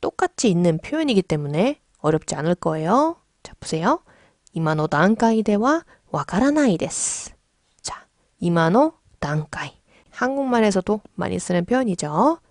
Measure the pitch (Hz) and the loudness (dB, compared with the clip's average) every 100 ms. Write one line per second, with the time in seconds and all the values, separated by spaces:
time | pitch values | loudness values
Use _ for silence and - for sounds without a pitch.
0 | - - 359 - 240 170 175 160 - 311 | -8 -2 -4 0 2 4 2 0 -4 -4
1 | 311 208 180 151 147 147 233 294 _ _ | 0 0 0 -2 -2 0 0 -2 _ _
2 | 151 156 - 151 156 175 165 156 160 240 | -2 0 -2 -4 -2 -2 -2 -2 0 2
3 | 311 339 _ _ - - - 160 175 320 | 2 -2 _ _ -20 -18 -8 -4 0 -2
4 | - _ _ _ _ - 160 156 151 147 | -4 _ _ _ _ -4 -2 0 0 2
5 | 180 220 226 220 214 208 240 320 - _ | 2 4 2 2 2 0 2 0 -4 _
6 | _ 156 139 175 262 302 277 170 - - | _ -8 -4 0 2 4 2 0 -2 -6
7 | - - - - _ _ _ _ - - | -6 -8 -12 -20 _ _ _ _ -14 -14
8 | - _ _ _ 175 170 160 208 311 - | -18 _ _ _ -2 2 4 4 2 -2
9 | _ _ 143 151 151 - 143 - _ _ | _ _ -4 -4 -6 -10 -12 -14 _ _
10 | _ - 247 277 269 240 214 196 180 214 | _ -4 -2 -2 0 2 2 2 0 -2
11 | - - 175 180 - 175 175 - 247 175 | -4 -8 -6 -4 -2 -2 0 0 0 -2
12 | 151 151 262 330 _ | -2 0 2 0 _